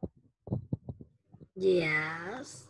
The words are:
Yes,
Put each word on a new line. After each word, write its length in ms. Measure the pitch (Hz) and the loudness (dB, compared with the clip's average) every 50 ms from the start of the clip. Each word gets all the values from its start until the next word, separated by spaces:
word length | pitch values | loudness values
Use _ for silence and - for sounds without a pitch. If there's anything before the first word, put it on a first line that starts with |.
| - - _ _ _ _ _ _ - - - - - - - - - - - - - - _ _ _ _ - - - _ - | -4 -10 _ _ _ _ _ _ -6 -4 -4 -4 -2 -4 -6 -6 -6 -12 -14 -14 -14 -20 _ _ _ _ -20 -20 -20 _ -4
Yes, 1120 | 190 185 190 185 180 165 156 156 151 156 156 160 165 170 185 220 262 285 - - - - | 2 6 6 6 6 6 4 2 2 0 0 -4 -6 -6 -8 -8 -8 -10 -12 -14 -16 -18